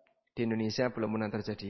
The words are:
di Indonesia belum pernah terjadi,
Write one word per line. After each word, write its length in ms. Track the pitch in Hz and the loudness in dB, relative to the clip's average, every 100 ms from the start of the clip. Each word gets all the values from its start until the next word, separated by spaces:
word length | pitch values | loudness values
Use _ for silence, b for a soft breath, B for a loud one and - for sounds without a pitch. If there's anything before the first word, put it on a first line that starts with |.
| _ _ _ - | _ _ _ -2
di 80 | 113 | 0
Indonesia 460 | 110 110 107 127 | 2 2 2 0
belum 240 | 113 107 110 | 2 0 0
pernah 140 | 107 | 0
terjadi, 320 | 107 104 101 | -2 -2 -4